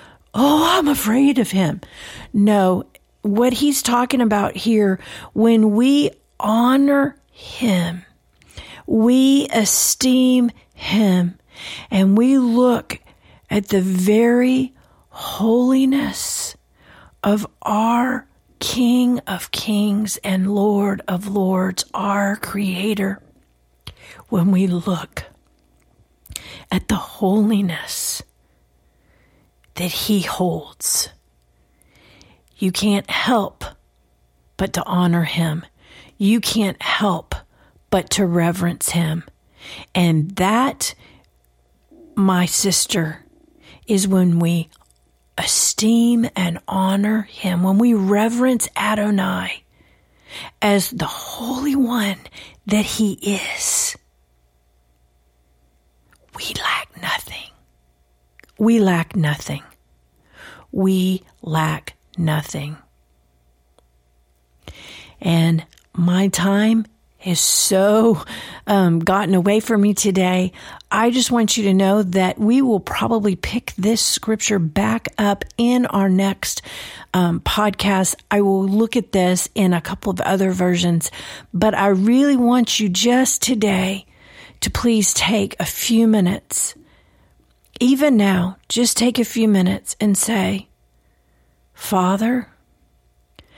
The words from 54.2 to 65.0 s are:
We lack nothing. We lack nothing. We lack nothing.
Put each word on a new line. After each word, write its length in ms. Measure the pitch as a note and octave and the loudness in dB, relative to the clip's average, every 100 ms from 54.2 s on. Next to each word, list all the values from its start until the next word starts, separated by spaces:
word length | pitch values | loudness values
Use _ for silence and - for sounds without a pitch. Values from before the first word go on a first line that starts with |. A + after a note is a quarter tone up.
| _ _ _ _ _ _ _ _ _ _ _ _ _ _ _ _ _ _ _ _ _ - | _ _ _ _ _ _ _ _ _ _ _ _ _ _ _ _ _ _ _ _ _ -14
We 160 | - | -10
lack 360 | - - - - - | -8 -6 -6 -8 -12
nothing. 500 | - - - - - _ _ _ _ _ _ _ _ _ _ - | -8 -8 -10 -18 -20 _ _ _ _ _ _ _ _ _ _ -2
We 220 | G#3+ A#3 | 2 4
lack 380 | F#3+ F3 E3 - | 4 2 -2 -2
nothing. 460 | D3+ D3 - C#3 - _ _ _ _ _ _ - - - - | -2 -2 -8 -12 -14 _ _ _ _ _ _ -20 -20 -20 -10
We 500 | - F#3+ F#3 F#3 F#3 - _ | -2 0 2 0 -2 -8 _
lack 560 | E3 D#3 D#3 D#3 - - _ - | -4 -2 -2 -4 -10 -20 _ -4
nothing. 600 | D#3+ D3+ - D3 C#3+ D#3 _ _ _ _ _ _ _ _ _ _ _ _ _ _ _ _ _ _ - - - - | -2 -2 -4 -10 -12 -14 _ _ _ _ _ _ _ _ _ _ _ _ _ _ _ _ _ _ -20 -20 -20 -20